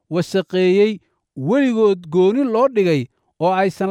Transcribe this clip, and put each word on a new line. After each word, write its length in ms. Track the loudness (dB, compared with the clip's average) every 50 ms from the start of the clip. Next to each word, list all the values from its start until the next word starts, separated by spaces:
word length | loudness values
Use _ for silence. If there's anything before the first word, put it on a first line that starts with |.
| _ -6
wasaqeeyey, 920 | -4 -4 -4 -2 -2 -4 -4 -2 -2 0 2 2 4 4 2 2 0 -4 -12 _ _ _ _ _ _ -8
weligood 720 | -4 -2 0 0 0 0 2 2 2 2 2 0 -4 -4
gooni 340 | 0 2 2 2 2 0 -2
loo 240 | -2 0 0 0 0
dhigay 380 | 0 0 0 0 0 -2 -4 -6 _ _ _ _ _ -4
oo 140 | -2 -2 0
aysan 360 | 0 0 -2 -2 -4 -6 -4